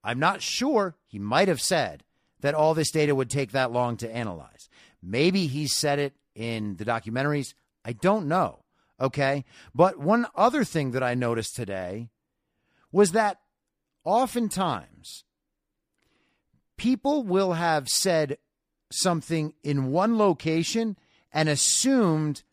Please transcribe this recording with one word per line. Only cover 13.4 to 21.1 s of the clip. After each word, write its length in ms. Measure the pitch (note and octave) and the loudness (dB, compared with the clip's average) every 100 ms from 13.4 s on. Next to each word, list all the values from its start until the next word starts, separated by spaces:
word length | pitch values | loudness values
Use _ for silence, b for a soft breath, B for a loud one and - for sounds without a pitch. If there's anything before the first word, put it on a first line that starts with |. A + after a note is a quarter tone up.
| _ _ _ _ _ _ | _ _ _ _ _ _
oftentimes 1200 | D#3+ G#3+ C4 A#3+ A3 - F#3 A2 C#2 - - - _ _ _ _ _ _ _ _ _ _ _ _ _ _ _ - | 0 0 2 -2 -4 -2 -2 -2 -8 -20 -20 -20 _ _ _ _ _ _ _ _ _ _ _ _ _ _ _ -4
people 460 | A#3+ C4 C4+ D4 | 0 0 2 0
will 320 | A3 F#3 F#3+ | 2 2 2
have 340 | E3 E3+ D#3 C3 | 0 2 0 0
said 480 | - F#3+ E3 D3 C#3+ _ _ _ _ _ | -2 2 2 0 -4 _ _ _ _ _
something 640 | - F#3+ E3 - E3 D3+ - | -2 0 0 -2 -4 -4 -6
in 280 | C#3+ C#3+ C3 | -4 -2 0
one 280 | D3+ G#3 A3+ | 0 2 4
location 800 | G#3 D#3+ D#3+ D#3+ E3 A3+ A3+ G3 _ | 2 2 0 -2 0 -2 -2 -6 _